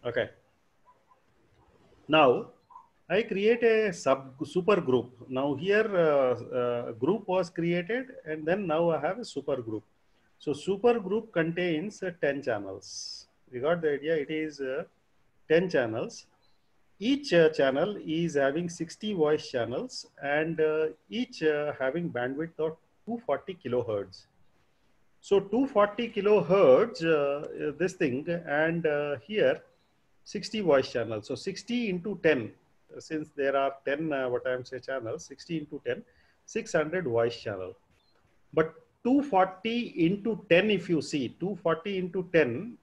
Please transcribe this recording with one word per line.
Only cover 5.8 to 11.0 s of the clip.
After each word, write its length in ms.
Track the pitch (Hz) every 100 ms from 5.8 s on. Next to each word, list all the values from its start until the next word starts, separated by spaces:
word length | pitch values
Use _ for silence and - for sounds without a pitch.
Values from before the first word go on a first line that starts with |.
| 220 190 165
uh, 260 | 143 131 117 120 127
uh, 260 | 123 120 127 113
group 200 | 131 214 -
was 120 | 185 170 -
created, 480 | 170 175 175 233 262 - 156
and 100 | 156 156
then 120 | 185 190
now 100 | 156 170 156
I 20 | 147
have 140 | 202
a 40 | 226
super 220 | - 131 131 113
group. 160 | 107 _ _ _ _ _ _
So 60 | - 143 -
super 280 | 196 240 233